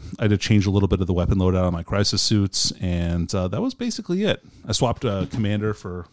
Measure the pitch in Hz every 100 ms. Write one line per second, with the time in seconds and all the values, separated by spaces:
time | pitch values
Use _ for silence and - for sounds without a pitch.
0 | - - 107 104 - 107 98 98 98 92
1 | 90 87 87 98 92 92 90 85 85 98
2 | 104 98 - 107 98 - - - 90 87
3 | 85 87 82 98 90 98 254 - 240 226
4 | 202 180 208 - - - - 107 127 -
5 | 117 98 92 127 104 104 107 104 92 90
6 | 85